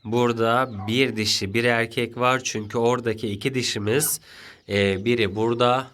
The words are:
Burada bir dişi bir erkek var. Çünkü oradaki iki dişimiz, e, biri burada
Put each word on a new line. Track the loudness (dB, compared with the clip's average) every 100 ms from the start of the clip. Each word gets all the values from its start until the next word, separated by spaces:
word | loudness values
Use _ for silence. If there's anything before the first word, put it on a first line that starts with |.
| 0
Burada | 2 2 2 2 2 0 -6 -4
bir | 0 0 0
dişi | -2 -2 -2
bir | 0
erkek | 2 2 0 -2 -4 0
var. | 0 0
Çünkü | -2 -8 -4 0
oradaki | 2 2 -2 -2 -4
iki | -4 -4
dişimiz, | -2 -2 -2 0 0 0 -4 -10 -20 -20 -20 -4
e, | 0 2 2 0
biri | 2 2 0
burada | 0 2 2 2 -2